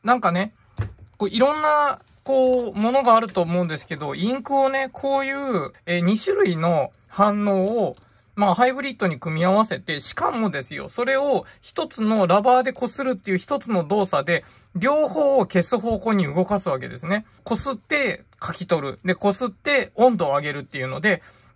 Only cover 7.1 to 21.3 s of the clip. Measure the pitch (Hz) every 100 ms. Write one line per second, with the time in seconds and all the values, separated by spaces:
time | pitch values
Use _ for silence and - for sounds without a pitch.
7.1 | - 208 208 202 190 190 233 160 - _
8.1 | _ _ - 202 180 254 262 269 - 190
9.1 | 127 - 160 180 202 220 - - 147 -
10.1 | - 339 240 214 143 127 143 135 - 247
11.1 | 269 285 214 - - - - 311 - 214
12.1 | 220 180 202 247 254 254 254 247 - 262
13.1 | 196 202 185 - 285 226 190 151 208 190
14.1 | 151 170 165 - - _ 175 247 302 294
15.1 | 311 277 269 185 180 170 233 226 214 226
16.1 | 202 147 156 185 202 180 131 120 127 156
17.1 | 208 - _ - 226 277 254 - 294 240
18.1 | - _ - - - 175 165 139 107 180
19.1 | 175 202 190 247 - 294 277 - - 254
20.1 | 202 151 143 147 143 131 139 131 135 208
21.1 | 175 -